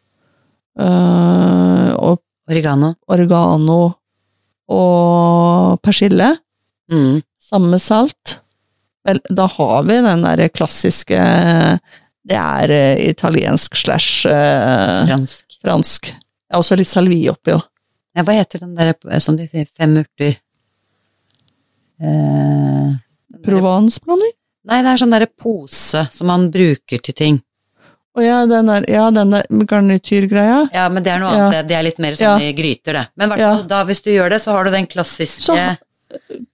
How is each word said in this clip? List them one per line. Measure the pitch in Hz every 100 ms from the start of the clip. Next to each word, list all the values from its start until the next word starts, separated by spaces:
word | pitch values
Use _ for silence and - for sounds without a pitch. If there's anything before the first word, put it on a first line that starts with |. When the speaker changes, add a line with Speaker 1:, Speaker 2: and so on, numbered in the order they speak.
| _ _ _ _ _ _ _ -
Speaker 1:
øh, | 185 180 175 175 175 180 180 180 180 180 - -
og | - 180 _ _ -
Speaker 2:
Oregano. | 160 151 139 156 165 -
Speaker 1:
oregano | 180 175 170 175 160 156 170 170 - _ _ _ _ _ _ -
og | 190 180 175 175 170 170 170 170 180 185 180
persille. | 214 - 196 185 233 320 _ _ _ _ -
Speaker 2:
Mm. | 165 135 151 - _
Speaker 1:
Samme | - 202 175 180
salt. | - 214 285 - - - _ _ _ _ _ _ 202
Vel, | 190 -
da | 185 190
har | - 131 131
vi | 151 233
den | 233 170
der | 170 160 165
klassiske, | - 160 - 180 - - 185 175 175 170 165 165 175 _ - _ _ -
det | 196
er, | 78 - 147
eh, | 147 135 135 -
italiensk | 160 170 156 - 165 - -
slash, | - - - - -
eh, | 147 147 139 117 123 98 92 165
Speaker 2:
Fransk. | 135 135 - - -
Speaker 1:
fransk. | - 165 - - - - _ _ -
Ja, | 175
også | 165 190
litt | 185
salvie | 185 180 170 160
oppi | - -
også. | 165 - _ _ _ _ 175
Speaker 2:
Ja, |
hva | 180
heter | 214 185 170
den | 175
der, | 170 165 160 -
eh, | 165
som | - 156
de | 165
f-, | 165 147 -
fem | 156 156
urter? | 151 - 143 127 _ _ _ _ _ _ _ _ _ _ _ _ _ _ _ -
Eh, | 156
den | 151 147 143 143 143 139 139 143 139 - _ _
der | 165 202
Speaker 1:
Provence-blanding? | 190 185 185 220 - 320 359 453 - _ _
Speaker 2:
Nei, | 196 247
det | 254
er | 254
sånn | 240
der | 220 226
pose | _ 233 196 139 - - 156 151
som | - 180
man | 180 180
bruker | 180 175 139 - 120
til | - -
ting. | 151 143 - _ _ _ _ _ _ 240
Speaker 1:
Å |
ja, | 233 247 233
den | 226 220
der, | 202 -
ja, | 214 226
den | 220 196
der | 202 - 214 214
garnityrgreia. | 208 196 190 - 202 196 202 208 262 294
Speaker 2:
Ja, | 185 180
men | 185 185
det |
er | 180
noe | 190
Speaker 1:
Ja. | 208 202
Speaker 2:
annet. | 160
Det, | 156
det | 165
er | 165
litt | 165
mer | 151 156
sånn | 214 202
Speaker 1:
Ja. | 147
Speaker 2:
i |
gryter, | 143 160 117 -
det. | 156 120 -
Men | 208
i |
hvert | 208
Speaker 1:
Ja. | 214 214
Speaker 2:
fall, | 180
da, | 196
hvis | 190 196
du | 214
gjør | 202 180
det, | 214
så | -
har | 202
du | 190
den | 190 180
klassiske | 180 165 - 151 - -
Speaker 1:
Så, | 320 180 175 _ _ _ - - - 240